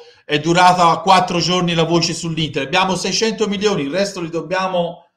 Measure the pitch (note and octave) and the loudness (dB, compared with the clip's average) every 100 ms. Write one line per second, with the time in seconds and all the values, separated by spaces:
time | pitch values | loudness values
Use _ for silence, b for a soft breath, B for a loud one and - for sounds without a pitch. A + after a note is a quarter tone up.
0 | B B - D3 D#3+ E3+ F3+ F3+ E3+ D#3+ | B B -4 -2 0 4 6 6 4 4
1 | F#3+ F#3 F3+ F3 D#3 F3+ F3 E3 D#3+ E3+ | 4 4 4 -2 -2 -2 0 0 2 2
2 | D#3+ D3+ E3+ D#3+ D3+ D3 C3+ F#3 F#3+ F3+ | 0 -4 -6 -4 -4 -4 -2 0 0 -2
3 | G3 - A3 A3 G#3 G3+ G#3 F#3 C#3 F3 | -4 -2 -2 -2 -2 0 0 -2 -2 -2
4 | G3 F#3 E3 E3 D#3 F#3 F#3+ F#3 E3+ - | -4 -4 -8 -6 -4 -4 -2 -2 -4 -8
5 | _ | _